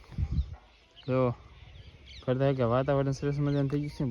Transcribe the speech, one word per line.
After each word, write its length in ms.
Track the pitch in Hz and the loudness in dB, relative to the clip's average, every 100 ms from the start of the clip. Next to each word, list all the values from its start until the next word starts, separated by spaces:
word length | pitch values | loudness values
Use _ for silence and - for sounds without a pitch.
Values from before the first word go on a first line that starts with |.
| - - - - - - - - - - - | -12 -4 -2 0 -2 -6 -18 -20 -20 -14 -2
જો 280 | 127 127 117 - - - - - - - - | 2 2 0 -10 -20 -20 -20 -20 -20 -20 -10
કરતા 280 | - 127 139 | -2 2 2
કે 120 | 135 117 | 2 2
વાતાવરણ 480 | 123 135 139 139 131 | 2 2 2 2 0
સરસ 220 | 143 143 | -2 0
મજાનું 300 | 143 143 139 | 0 2 2
થઈ 100 | 147 | 0
ગયું 120 | 147 - | -4 -4
છે. 80 | 139 | -2